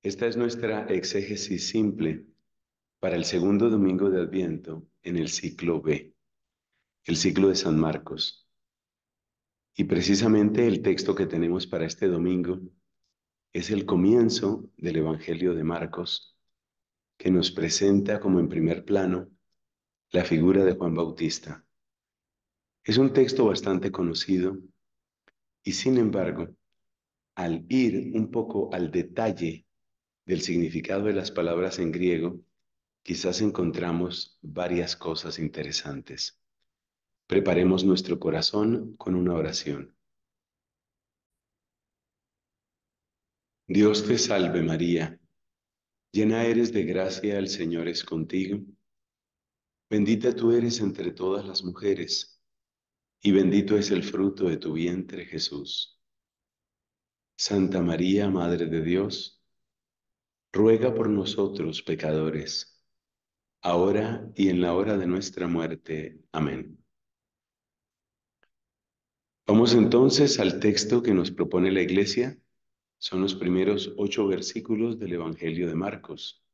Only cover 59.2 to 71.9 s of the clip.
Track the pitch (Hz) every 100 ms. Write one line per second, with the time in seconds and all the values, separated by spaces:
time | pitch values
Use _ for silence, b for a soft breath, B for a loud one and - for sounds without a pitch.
59.2 | - _ _ _ _ _ _ _ _ _
60.2 | _ _ _ 92 110 113 127 113 113 104
61.2 | 92 - 98 98 78 78 - 80 78 78
62.2 | 78 78 71 - - _ _ _ _ _
63.2 | _ _ _ _ 90 87 95 101 110 113
64.2 | - - 98 90 87 90 104 101 87 90
65.2 | 98 - 87 85 80 80 - 78 80 78
66.2 | _ 80 73 67 76 - _ _ _ _
67.2 | _ _ _ _ _ _ _ _ _ _
68.2 | _ _ _ _ _ _ _ _ _ _
69.2 | _ _ - 107 117 120 104 117 135 123
70.2 | 143 - 95 92 107 104 - 120 120 95
71.2 | 85 92 82 92 92 95 87